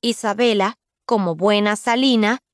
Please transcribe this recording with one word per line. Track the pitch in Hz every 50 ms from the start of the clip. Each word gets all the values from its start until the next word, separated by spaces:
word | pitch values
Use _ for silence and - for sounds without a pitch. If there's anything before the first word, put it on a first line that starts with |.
Isabela, | - 233 226 - - 220 202 202 247 240 220 202 190 202 233 _ _ _ _ _ _
como | - 240 214 190 175 165
buena | 156 185 208 208 208 208 208 214
salina | - - 247 233 247 262 269 247 226 214 208 240 262 _ _